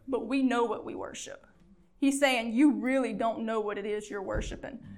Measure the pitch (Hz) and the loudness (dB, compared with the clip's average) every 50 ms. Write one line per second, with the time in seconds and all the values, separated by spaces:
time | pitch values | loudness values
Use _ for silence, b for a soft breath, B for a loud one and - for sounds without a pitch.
0 | - - 262 226 226 214 269 277 262 247 - 247 233 214 214 - - - - - | -6 -4 -4 -4 -2 0 2 2 2 4 4 2 2 0 0 -4 -6 -8 -8 -8
1 | 190 - - - - - - - - - _ _ _ - - - _ _ _ _ | -8 -10 -10 -12 -12 -12 -14 -16 -18 -20 _ _ _ -20 -20 -20 _ _ _ _
2 | 285 269 277 277 285 262 262 233 233 233 220 247 302 294 226 208 220 254 262 269 | 2 2 4 4 4 4 4 2 0 0 4 6 6 6 6 4 2 2 2 2
3 | 254 220 208 - 226 226 214 - 226 220 226 220 214 208 202 202 196 214 208 208 | 2 0 -2 -2 -2 -2 -2 -2 -2 -2 -2 -2 -2 -2 -4 -4 -4 -4 -4 -4
4 | 208 - 202 202 190 214 214 220 220 - - - - - - B B B B | -6 -8 -8 -8 -6 -4 -4 -4 -4 -4 -8 -8 -10 -10 -12 B B B B